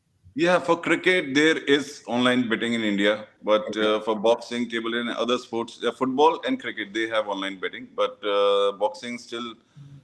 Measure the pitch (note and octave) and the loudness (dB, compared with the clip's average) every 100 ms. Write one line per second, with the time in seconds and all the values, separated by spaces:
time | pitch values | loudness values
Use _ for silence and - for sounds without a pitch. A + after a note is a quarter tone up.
0 | _ _ - C#3 E3+ F3 F3 E3+ D3+ E3+ | _ _ -14 -2 2 2 2 0 2 2
1 | - F#3 D3 C3+ D#3 D3+ - C#3+ C3+ - | 2 2 2 4 4 2 2 2 2 -12
2 | - A#2+ B2+ B2+ A2+ A2 A#2 A#2 A2 G2 | -4 2 2 2 0 0 0 -2 0 2
3 | G#2 G#2+ G#2+ _ G2 G#2+ G#2+ G#2+ G#2+ G#2+ | 2 2 -4 _ 0 2 2 -2 0 0
4 | A2+ G#2+ A2 A#2 - A#2+ A#2 A#2 A2+ A#2 | 0 0 2 2 0 -6 -4 -4 -4 -4
5 | A#2+ - A#2 B2 - A#2 A#2 - A#2 - | -4 -4 -2 -2 -2 -6 -6 -4 -4 -2
6 | C3 C3 D#3 E3 B2 C3 A#2+ G#2 G2+ G#2+ | -2 4 4 4 -4 -4 -6 -8 -6 -4
7 | A2+ A2 G#2 G2 F#2+ F#2+ F2+ A2 B2+ - | -2 -2 -2 -4 -6 -6 -10 -10 -16 -4
8 | G2+ - G#2+ G2+ G2+ G2+ G2+ G2 G#2 - | -4 -2 -4 0 2 2 0 0 -4 -4
9 | A#2+ A#2+ - A#2 A#2 A2+ _ - - - | -12 -12 -10 -10 -10 -14 _ -20 -20 -20